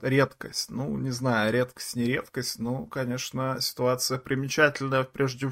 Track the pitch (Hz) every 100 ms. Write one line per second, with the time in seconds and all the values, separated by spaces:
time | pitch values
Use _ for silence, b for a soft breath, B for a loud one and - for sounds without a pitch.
0 | 131 135 131 - - - - 156 156 139
1 | 131 123 131 117 107 120 127 - - 123
2 | 120 131 - 131 123 - 117 131 151 139
3 | 127 123 - 131 131 131 - - 123 127
4 | - 131 - 131 135 - 147 147 135 131
5 | 131 - 135 120 139